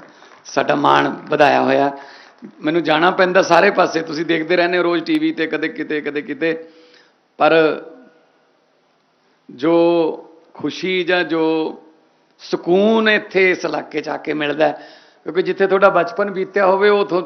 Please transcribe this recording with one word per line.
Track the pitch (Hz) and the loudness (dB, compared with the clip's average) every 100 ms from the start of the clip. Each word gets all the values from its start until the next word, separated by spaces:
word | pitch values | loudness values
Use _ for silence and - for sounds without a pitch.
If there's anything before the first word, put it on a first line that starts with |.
| - - - - - | -14 -20 -20 -20 -8
ਸਾਡਾ | - 127 143 | -4 -2 0
ਮਾਣ | 143 143 143 - - | 2 4 2 -4 -4
ਵਧਾਇਆ | 151 147 131 | 2 4 4
ਹੋਇਆ। | 127 135 139 139 - - - _ - - | 2 2 0 -2 -12 -20 -20 _ -20 -8
ਮੈਨੂੰ | 151 170 | -4 -2
ਜਾਣਾ | 156 151 175 | 0 2 2
ਪੈਂਦਾ | 190 185 185 | 2 2 2
ਸਾਰੇ | 175 170 196 | 4 4 4
ਪਾਸੇ, | 196 139 165 | 2 0 -2
ਤੁਸੀਂ | 165 151 165 | -6 -6 -2
ਦੇਖਦੇ | 165 156 175 | -2 0 0
ਰਹਿੰਦੇ | 175 180 | 2 0
ਹੋ | |
ਰੋਜ਼ | 170 175 | 0 -2
ਟੀ | 160 156 | -2 -2
ਵੀ | 156 | -2
ਤੇ, | 160 156 | -2 -4
ਕਦੇ | 156 156 | -4 -4
ਕਿਤੇ, | 156 156 151 | -6 -6 -6
ਕਦੇ | 147 143 | -6 -6
ਕਿਤੇ, | 147 139 160 160 - - - _ _ _ _ - | -8 -4 -4 -4 -8 -20 -20 _ _ _ _ -2
ਪਰ | 151 160 156 143 - - - _ _ _ _ _ _ _ _ _ _ _ _ _ - | 2 4 2 -2 -10 -20 -20 _ _ _ _ _ _ _ _ _ _ _ _ _ -20
ਜੋ | 131 147 170 170 170 160 - - - _ | -4 0 4 4 2 0 -4 -12 -20 _
ਖੁਸ਼ੀ | - 151 - 180 185 | -10 -8 -6 -4 -2
ਜਾਂ | 170 180 | 0 -2
ਜੋ | 170 165 160 160 156 - - _ _ _ _ _ | 0 0 0 0 -4 -8 -18 _ _ _ _ _
ਸਕੂਨ | - 180 - 185 208 226 214 | -8 -6 0 2 4 2 2
ਇੱਥੇ | 208 208 185 190 | 0 0 2 2
ਇਸ | 175 165 | 2 -2
ਇਲਾਕੇ | 151 147 151 | -6 -8 -8
'ਚ | 147 | -8
ਆ | 143 | -8
ਕੇ | - | -6
ਮਿਲਦਾ | 151 147 147 151 | -4 -4 0 0
ਹੈ, | 147 - - - _ | -2 -12 -20 -20 _
ਕਿਉਂਕਿ | - 160 | -6 -4
ਜਿੱਥੇ | 175 185 196 | -2 -2 0
ਤੁਹਾਡਾ | 190 196 | 4 4
ਬਚਪਨ | 190 170 - 208 | 4 0 -2 -4
ਬੀਤਿਆ | 190 190 202 190 | -4 -4 0 2
ਹੋਵੇ, | 190 208 | 4 4
ਉਹ | 202 202 | 2 0
ਥੋ-, | 175 | -2